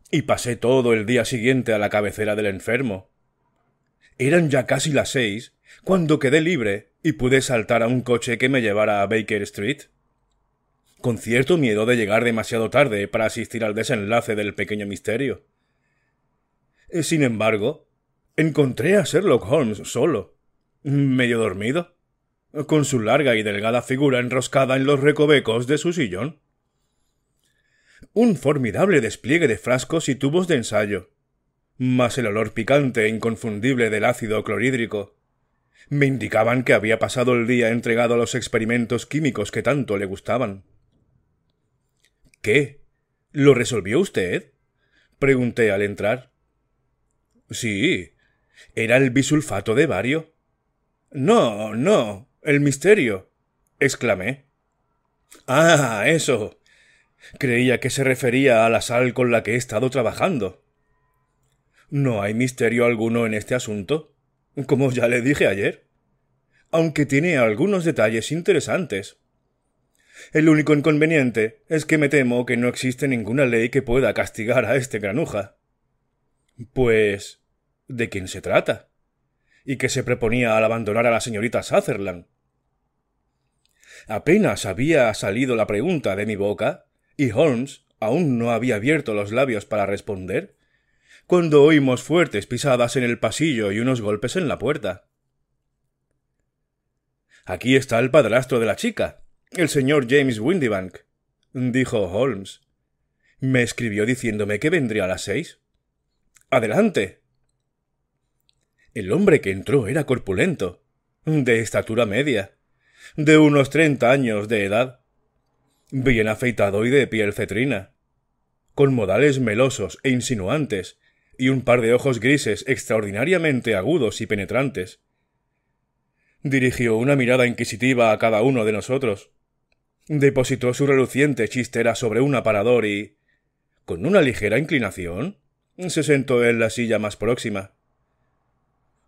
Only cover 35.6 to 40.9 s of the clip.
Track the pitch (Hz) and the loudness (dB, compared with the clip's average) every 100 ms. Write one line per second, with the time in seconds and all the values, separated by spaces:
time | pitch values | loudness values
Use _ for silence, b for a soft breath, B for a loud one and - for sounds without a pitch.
35.6 | _ b b 143 139 127 107 110 113 127 | _ b b 0 2 0 -2 0 2 2
36.6 | 123 113 110 110 107 131 123 120 117 120 | 2 2 2 0 0 0 0 2 2 2
37.6 | 113 117 120 113 120 120 117 127 - 113 | 2 0 0 0 2 2 0 -4 -4 -2
38.6 | 110 120 113 120 - 147 147 104 101 117 | 0 -2 -2 -4 -4 -4 -2 -2 -6 -4
39.6 | 117 147 110 101 98 98 - 120 113 98 | -2 -2 -2 -4 -4 -8 -4 -2 -2 -8
40.6 | - _ _ | -18 _ _